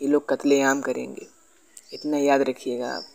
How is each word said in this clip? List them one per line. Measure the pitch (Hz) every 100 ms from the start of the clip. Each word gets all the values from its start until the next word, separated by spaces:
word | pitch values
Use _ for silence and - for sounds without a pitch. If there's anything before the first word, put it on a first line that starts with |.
ये | 139
लोग | 147 -
कत्लेआम | 131 147 139 135 139
करेंगे, | 131 127 131 131 - - _ _ _ - -
इतना | - 151 147
याद | 143 139
रखिएगा | 131 123 135 120 123
आप। | 131 -